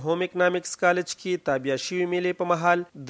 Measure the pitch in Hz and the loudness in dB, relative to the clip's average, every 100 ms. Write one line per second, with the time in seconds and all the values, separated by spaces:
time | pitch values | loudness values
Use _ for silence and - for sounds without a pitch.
0 | 147 170 180 180 180 180 - - 180 180 | 0 -2 -2 2 2 2 -4 0 2 2
1 | 175 - 190 180 - 135 131 131 - 180 | -2 -6 -4 -2 0 0 0 -2 -2 -2
2 | 175 180 180 180 175 170 175 175 175 - | -2 0 -2 -2 0 2 4 2 0 -8